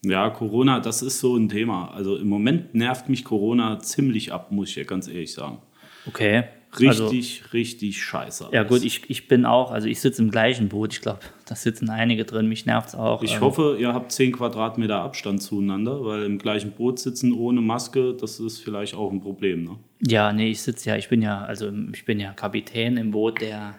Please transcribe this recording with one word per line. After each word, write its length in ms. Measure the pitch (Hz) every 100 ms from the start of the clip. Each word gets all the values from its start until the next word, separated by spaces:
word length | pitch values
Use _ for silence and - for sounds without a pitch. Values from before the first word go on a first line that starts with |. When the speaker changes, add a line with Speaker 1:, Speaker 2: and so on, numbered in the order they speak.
| 101
Speaker 1:
Ja, 240 | 92 107
Corona, 480 | 110 113 110 135 127
das 220 | 107 113
ist 180 | 131 131
so 180 | 131 123
ein 100 | 110
Thema. 440 | 104 117 95 87
Also 240 | - 98 98
im 100 | 104
Moment 460 | 101 107 165 170
nervt 340 | 117 120 127 -
mich 160 | 131
Corona 560 | - 110 104 120 113 107
ziemlich 540 | - - 139 107 -
ab, 180 | 92 -
muss 180 | 101 92
ich 60 | -
ja 60 |
ganz 240 | - 95 -
ehrlich 260 | 87 80
sagen. 260 | - 73 57 _ _ - - -
Speaker 2:
Okay. 380 | - 107 110 120 - _ -
Speaker 1:
Richtig, 600 | 127 110 110 123 123 -
Speaker 2:
Also, 60 | -
Speaker 1:
richtig 480 | 117 117 - 104 98
scheiße 420 | - 71 64 - -
Speaker 2:
ja 100 | 120
Speaker 1:
alles. 100 | 104
Speaker 2:
gut, 120 | 123
ich, 240 | 120 - -
ich 200 | 123 -
bin 180 | 127 120
auch, 240 | 120 123
also 180 | 110 110
ich 140 | 120
sitze 220 | 139 123
im 80 | 110
gleichen 380 | 110 113 120 104
Boot, 220 | 104 107
ich 100 | -
glaub, 180 | - 101 - - -
da 80 |
sitzen 340 | 120 - 113 113
einige 340 | 110 113 113 113
drin, 240 | 110 110
mich 160 | 110 -
nervt's 300 | 113 113 -
auch, 260 | 113 113
Speaker 1:
Ich 140 | 110 110
Speaker 2:
ähm. 60 |
Speaker 1:
hoffe, 360 | 127 139 151 123
ihr 140 | 120
habt 180 | 123 123
zehn 200 | - 131
Quadratmeter 680 | 123 120 107 110 113 110 104
Abstand 440 | 101 - - 101
zueinander, 600 | - 104 98 98 113 139
weil 200 | 117 107
im 160 | 104 101
gleichen 320 | 110 104 101
Boot 260 | 101 120 123
sitzen 340 | - 120 127
ohne 300 | 113 120 123
Maske, 540 | 110 120 - 135 127 123
das 200 | 107 -
ist 180 | 113 107
vielleicht 380 | - 104 101 98
auch 160 | 104
ein 100 | 95
Problem, 420 | 98 98 98 87 85
ne? 120 | 104 - _
Speaker 2:
Ja, 320 | - 113 104
nee, 160 | 107 110
ich 140 | 107
sitz 200 | - 113 -
ja, 100 | 107
ich 140 | 104
bin 120 | 120
ja, 220 | 107 101
also 240 | 104 110 107
im, 240 | 104 107
ich 120 | 107 -
bin 140 | 107
ja 140 | 98
Kapitän 640 | 98 104 98 - 117 117 123
im 140 | 110
Boot 280 | 107 110 113
der 340 | 110 107 104